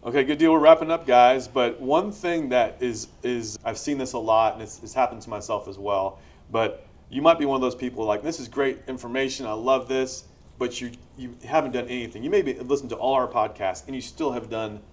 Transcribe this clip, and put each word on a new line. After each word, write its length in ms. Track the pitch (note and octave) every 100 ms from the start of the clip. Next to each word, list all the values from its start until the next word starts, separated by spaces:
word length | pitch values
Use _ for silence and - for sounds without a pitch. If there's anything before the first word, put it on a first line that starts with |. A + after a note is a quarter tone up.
Okay, 200 | - C3+
good 140 | C3+ D3
deal. 140 | D#3+
We're 80 | D#3+
wrapping 300 | D3 D#3+ D#3+
up, 160 | E3 -
guys, 400 | B2 B2 C3 A#2+
but 300 | C3 A#2+ A2+
one 300 | C3 D#3 G3+
thing 360 | G3+ F3+ E3+ C#3+
that 260 | B2 A2+ -
is, 280 | B2 G#2+ - -
is, 360 | - B2 A2 G#2
I've 120 | A#2 A2
seen 220 | - C#3+
this 140 | C3
a 40 | B2
lot, 360 | A2 A2 A2
and 80 | A2
it's, 180 | G#2+ -
it's 120 | G#2+
happened 260 | C3 B2 A2+
to 80 | G#2+
myself 380 | G#2+ G2 G#2+ -
as 100 | F#2+
well, 400 | G2+ G2 F#2+ - - - -
but 360 | A2+ A2 - - - -
you 100 | B2+
might 160 | D#3 D#3+
be 60 |
one 120 | C#3+ C3+
of 40 |
those 140 | B2+
people 300 | B2 B2+ - A2
like, 160 | G#2
"This 160 | D3 E3
is 60 | A#2+
great 300 | C#3 C#3 C3 -
information, 560 | B2+ A#2+ B2+ C3+ C3 A#2+
I 60 |
love 360 | A2 A#2+ C3 A#2+
this," 360 | C3 C3 - - - - -
but 220 | B2 B2
you, 120 | B2 A#2 - -
you 160 | B2 A#2+
haven't 280 | A2 D#3 C#3+
done 140 | B2 A#2+
anything. 340 | B2 A2+ G#2
You 80 | C3
maybe 240 | G3+ D3+
listened 360 | A#2+ B2 C#3 C3+
to 60 | A2+
all 160 | B2+
our 120 | C3+ B2
podcasts, 560 | A#2+ G#2+ - G2 F2+ -
and 80 |
you 60 | C3
still 320 | A#2+ - D3+
have 160 | B2 A2
done 320 | A2+ A2 G#2 -